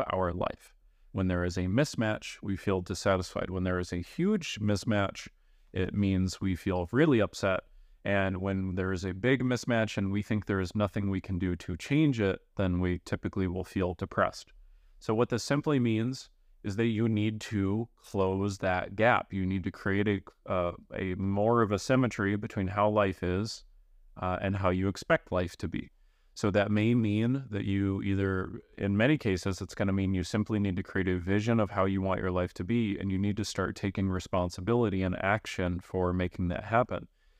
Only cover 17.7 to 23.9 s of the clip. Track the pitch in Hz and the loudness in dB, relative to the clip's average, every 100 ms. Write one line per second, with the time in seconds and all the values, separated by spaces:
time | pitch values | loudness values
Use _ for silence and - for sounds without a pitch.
17.7 | 107 117 _ - 98 95 95 101 98 95 | 0 -4 _ -6 0 0 2 0 0 -2
18.7 | 90 - 98 113 113 - 98 92 95 90 | 0 -2 2 4 4 0 -2 0 0 -4
19.7 | - 101 98 104 98 - _ - 95 87 | -4 0 2 2 0 -4 _ -4 -2 -2
20.7 | - - - 95 92 98 101 107 117 104 | -4 -12 -6 -4 -2 -2 2 4 4 4
21.7 | 101 - 131 123 - 98 101 104 - 92 | 2 2 2 2 0 0 0 -4 -4 -2
22.7 | 101 107 107 101 90 87 92 113 - - | 2 2 4 2 0 -2 0 -2 -8 -18
23.7 | - _ | -20 _